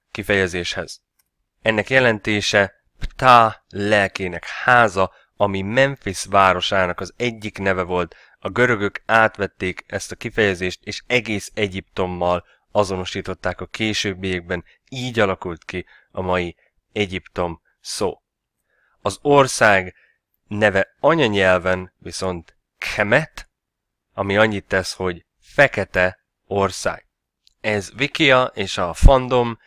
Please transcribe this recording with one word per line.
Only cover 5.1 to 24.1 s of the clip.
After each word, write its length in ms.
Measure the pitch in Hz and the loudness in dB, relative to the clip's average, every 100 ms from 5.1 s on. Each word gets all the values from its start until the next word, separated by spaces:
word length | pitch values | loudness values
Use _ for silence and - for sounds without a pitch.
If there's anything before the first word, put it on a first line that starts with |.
| _ _ - | _ _ -2
ami 260 | 104 98 | -2 -2
Memphis 640 | 98 123 135 139 101 92 | -2 2 2 0 -8 -8
városának 760 | 95 98 95 90 - 98 90 87 | 0 4 6 4 0 0 0 -4
az 140 | 92 - | -10 -6
egyik 400 | 123 110 104 - | -6 -6 -10 -4
neve 240 | 98 92 | -2 -2
volt. 340 | 90 90 85 - _ _ | -2 -4 -4 -8 _ _
A 100 | 101 | -8
görögök 540 | 92 123 107 101 - - | 0 0 0 -4 -6 0
átvették 800 | 113 107 - 95 - 92 - - | 2 2 0 -8 -6 -8 -8 -10
ezt 240 | 101 - | -10 -10
a 40 | - | -12
kifejezést, 640 | 117 117 104 90 90 - | -8 -2 0 0 -6 -8
és 200 | - - - | -12 -12 -4
egész 440 | 123 107 104 - | -4 -2 -8 -8
Egyiptommal 920 | - 101 92 - - 92 90 90 87 - _ _ | -6 -6 -6 -10 -6 -6 -2 -2 -2 -4 _ _
azonosították 920 | 104 95 92 90 101 90 90 92 - | -2 0 -2 -6 -8 -8 -8 -6 -8
a 40 | 90 | -10
későbbiekben, 1000 | - 110 104 104 92 95 90 85 90 - _ - | -6 -4 -4 -4 -6 -6 -6 -6 -8 -8 _ -16
így 300 | 131 123 117 | -12 -6 0
alakult 440 | 98 92 90 82 | 0 0 -8 -12
ki 220 | - 92 - _ _ | -10 -12 -12 _ _
a 100 | 98 | -8
mai 340 | 92 90 87 - _ _ _ | -2 -2 -2 -10 _ _ _
Egyiptom 720 | 107 98 92 - - 87 82 _ _ | -4 -4 -4 -8 -6 -4 -6 _ _
szó. 420 | - - 98 - _ _ _ _ _ _ _ _ | -12 -4 -4 -6 _ _ _ _ _ _ _ _
Az 180 | 101 - | -8 -4
ország 760 | 143 143 131 - 113 95 92 - _ _ _ _ - | 2 4 4 4 4 4 2 -10 _ _ _ _ -8
neve 400 | 104 107 95 - _ | 2 2 2 0 _
anyanyelven 920 | 139 165 120 101 95 92 92 92 92 _ | 2 2 2 2 4 4 2 -2 -4 _
viszont 600 | - - 95 87 - _ _ - - - | -14 -8 -6 -6 -10 _ _ -12 -6 -2
Kemet, 520 | 104 131 160 - - _ _ _ _ _ _ | 2 2 0 -12 -20 _ _ _ _ _ _